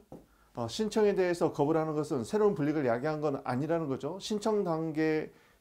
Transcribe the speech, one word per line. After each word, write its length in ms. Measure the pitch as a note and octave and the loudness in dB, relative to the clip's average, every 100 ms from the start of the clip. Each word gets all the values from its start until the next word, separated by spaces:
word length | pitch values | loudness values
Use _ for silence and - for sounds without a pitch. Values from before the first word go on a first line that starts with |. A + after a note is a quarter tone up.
| - - - _ _ | -10 -20 -20 _ _
어, 140 | - A2+ | -8 -6
신청에 480 | - G#3+ A3 G#3 F#3+ | -2 -2 2 4 4
대해서 360 | F3+ F3 D#3+ | 2 2 0
거부를 300 | - C#3+ D#3+ | 2 2 2
하는 140 | D#3 D3+ | 0 -2
것은 280 | D3 C#3 | -2 -4
새로운 300 | A2 G#3 G#3 | -2 2 2
불이익을 320 | - E3+ D#3 B2+ | 2 0 0 2
야기한 360 | A#2+ D3+ D3+ | 2 0 -2
건 200 | D3+ C3+ | -2 -2
아니라는 440 | - B2+ D3+ E3 D3+ | -2 -2 0 -2 -2
거죠. 320 | B2+ C#3 F#3+ | -4 -6 -8
신청 440 | - G#3 A3 G#3 | -4 -4 0 0
단계, 680 | F#3 D#3+ D#3+ D#3 D#3 D#3 - - _ _ | 0 0 -2 0 0 0 -2 -10 _ _